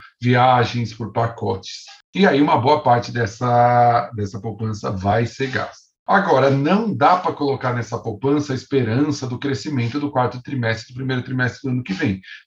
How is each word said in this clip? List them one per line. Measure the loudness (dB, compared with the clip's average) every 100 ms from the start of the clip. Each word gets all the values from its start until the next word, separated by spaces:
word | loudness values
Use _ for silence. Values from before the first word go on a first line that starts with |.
| -18 _
viagens, | 2 4 6 4 2 -2 -6
por | -6 -6
pacotes. | -4 -4 -4 -4 -4 -8 -18 -20 -20 _
E | 2 4
aí | 6
uma | 4 4
boa | 4 4
parte | 4 2 0
dessa, | -4 -4 -2 2 4 6 6 4 4 0 -6
dessa | -8 -6
poupança | -10 -6 -6 -6 -6
vai | -4 0 0 0
ser | -4 -4
gasta. | -4 -6 -12 _ _
Agora, | 0 0 4 4 4
não | 2 2 2 0
dá | 2 2 2
pra | 0
colocar | -2 -2 -2 -4
nessa | -4 -6 -8
poupança | -8 -4 0 0 -2
a | -6
esperança | -2 0 2 2 0 -2 -6
do | -6
crescimento | -4 -4 -4 -2 -2 -4
do | -2
quarto | -2 -2 -4
trimestre, | -8 -4 -2 -4 -8
do | -8
primeiro | -4 -4
trimestre | -4 -2 -2 -4
do | -4
ano | -4
que | -4
vem, | -2 -2 -2 -8 -20